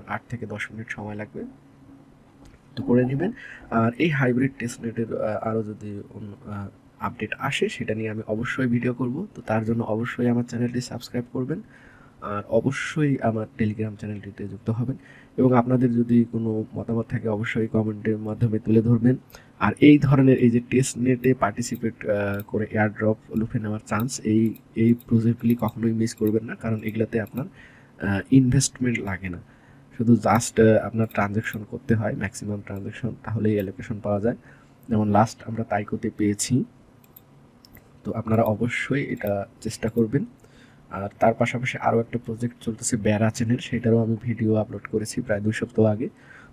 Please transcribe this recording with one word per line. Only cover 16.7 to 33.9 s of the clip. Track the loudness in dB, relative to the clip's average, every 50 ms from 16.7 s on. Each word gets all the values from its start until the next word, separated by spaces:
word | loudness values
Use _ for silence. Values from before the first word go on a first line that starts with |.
| -8
মতামত | -10 -4 -2 -2 -2 -2 -2
থাকে | -4 -4 -2 -2
অবশ্যই | -2 -2 -2 -2 -2 -2 -2
কমেন্টের | 0 0 0 0 0 -2 -4 -2 -2 -2
মাধ্যমে | -2 -2 -6 -2 0 0 0 0 0
তুলে | 2 4 4 4
ধরবেন। | 6 6 4 4 6 4 2 2 -2 -14 -20 -20 -20 -16 -6 -2
আর | 0 0 4 8
এই | 10 10 10 10
ধরনের | 8 6 6 8 8 8 8
এই | 8 6 6
যে | 6 4 0 2
টেস্টনেটে | 2 2 2 2 0 0 2 2 2 2 2 2 2
পার্টিসিপেট, | 2 0 -2 -2 -4 -6 -6 -6 -4 -4 -4 -4 -4 -4
আহ, | -2 0 0 0 -2 -2 -4
করে | -6 -4 -4 -4 -4 -2
এয়ারড্রপ | 0 0 0 0 0 0 0 0 0 -2 -4 -6 -4
লুফে | -4 -4 -2 -4 -4
নেওয়ার | -4 -4 -6 -6 -6
চান্স, | -4 -4 -2 -2 -4 -6 -4
এই, | 0 2 2 4 4 2 -2 -6 -14 -8 -2
এই | 2 4 4 4
প্রজেক্টগুলি | 2 2 0 2 2 4 2 0 2 2 0 2 2
কখনোই | 0 -4 -2 -2 -2 0 0
মিস | 0 -2 -2 -2
করবেন | 0 0 2 2 0 -2
না, | -4 -12
কারণ | -8 -6 -4 -4 -4 -4
এগুলাতে | -4 -2 -2 -2 -2 -2 -4
আপনার, | -4 -4 -6 -8 -8 -8 -12 -20 -20 -20 -20 -20 -20 -20 _ -6 -4
আহ, | -2 -2 -2 2 6
ইনভেস্টমেন্ট | 6 6 6 6 4 2 2 0 -2 -2 -2 -2 -2 -2
লাগে | -4 -6 -6 -6 -6 -8
না, | -10 -10 -14 -18 -20 -20 -20 -20 -20 -20 -20 -14 -6
শুধু | 0 4 6 6
just, | 6 6 4 2 2 2 0 2 6
আহ, | 6 6 6 4 2
আপনার | 0 -2 -2 -2 -2 0
ট্রানজ্যাকশন | -2 -2 0 -2 -4 -4 -4 -8 -10 -10
করতে | -10 -12 -8 -2 0 0
হয়, | 0 0 -2 -4
ম্যাক্সিমাম | -4 -6 -6 -8 -8 -8 -8 -8 -8
ট্রানজ্যাকশন, | -8 -10 -10 -10 -10 -10 -10 -6 -8 -8 -8 -8 -8
তাহলেই | -6 -4 0 0 0 0
অ্যালোকেশন | 0 -2 -4 -8 -10 -10 -10